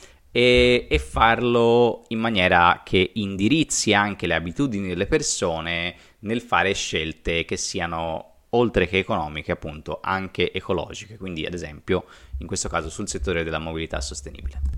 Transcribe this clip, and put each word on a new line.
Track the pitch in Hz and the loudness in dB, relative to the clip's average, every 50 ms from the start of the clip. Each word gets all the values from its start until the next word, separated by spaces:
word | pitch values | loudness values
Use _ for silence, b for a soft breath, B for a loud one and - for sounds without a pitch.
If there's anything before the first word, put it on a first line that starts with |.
| b b b b b _ | b b b b b _
e, | - 123 123 123 123 123 123 123 123 123 - - | 2 4 6 6 6 6 6 6 4 2 2 0
e | 156 156 | 0 -2
farlo | - - - 135 117 113 113 113 120 120 120 117 117 117 117 120 120 117 - - - _ | -2 -2 0 4 4 4 4 4 2 2 4 4 4 6 6 6 4 4 2 -2 -6 _
in | 113 113 | -4 -2
maniera | 113 117 113 95 90 90 92 87 85 87 87 - - | -2 0 2 2 4 6 6 8 8 6 6 4 0
che | - - 95 92 - - | 0 2 2 2 2 0
indirizzi | 110 101 98 98 92 101 113 143 165 147 - - - - 113 101 | -4 -6 -4 -2 0 2 4 4 4 2 0 -2 -2 2 2 4
anche | 101 101 104 98 - - | 4 2 2 -2 -4 -2
le | 87 82 | 0 0
abitudini | 82 82 87 82 - 143 139 107 98 98 90 | 0 0 -4 -2 -2 -2 -2 -2 -4 -4 -4
delle | 90 87 101 | -2 -4 -2
persone | - 156 151 147 - - - - 87 82 80 80 85 85 85 87 90 - b b b b b | 0 0 0 0 -2 -2 -2 -2 -2 -2 -2 -4 -4 -4 -4 -4 -6 -8 b b b b b
nel | 101 101 117 120 | -8 -6 -6 -6
fare | 120 - 101 85 87 95 101 | -2 0 2 2 4 2 0
scelte | - - - - 85 78 80 78 - _ 90 85 82 80 | -2 -4 -4 -4 -4 -4 -4 -8 -8 _ -4 -2 -2 -2
che | - 98 | -4 -6
siano, | 90 - - - 95 85 85 85 82 82 82 80 - - - _ _ _ _ | -6 -6 -6 -4 -4 -4 -4 -4 -4 -4 -4 -6 -6 -10 -14 _ _ _ _
oltre | - 120 123 110 - 101 92 | 0 0 2 2 2 2 0
che | 82 92 95 | 2 0 -2
economiche, | 95 - 113 92 78 76 76 78 - - 85 | 0 0 -2 -4 -4 -6 -8 -10 -6 -6 -6
appunto, | - - 80 76 78 - 82 78 - - | -6 -6 -10 -12 -12 -10 -10 -10 -6 -4
anche | 90 95 95 95 87 - - 90 - - | -4 -2 -2 -4 -6 -2 -2 -2 -2 -2
ecologiche. | 92 - - 95 85 - - - - - - 110 | -6 -4 -4 -4 -4 -4 -6 -10 -14 -14 -16 -16
Quindi, | - 95 92 87 78 78 | -14 -12 -10 -8 -8 -6
ad | - 87 | -6 -8
esempio, | 87 85 82 80 80 - - 92 87 - B B B B B B - | -8 -10 -12 -14 -14 -4 -2 -2 -2 -2 B B B B B B -10
in | 92 | -8
questo | 87 95 - - 92 | -6 -6 -6 -6 -4
caso | 85 85 80 80 | -4 -4 -4 -4
sul | - - 104 - | -8 -8 -8 -8
settore | - 92 - 95 87 82 82 | -6 -6 -4 -2 -2 -2 -2
della | 80 80 78 | -2 -4 -6
mobilità | 80 82 82 80 82 - - 78 | -6 -6 -6 -6 -6 -6 -6 -6
sostenibile. | - - - - - 73 - - - - - - - - - | -6 -8 -10 -12 -12 -14 -16 -10 -10 -10 -6 -4 -4 -4 -4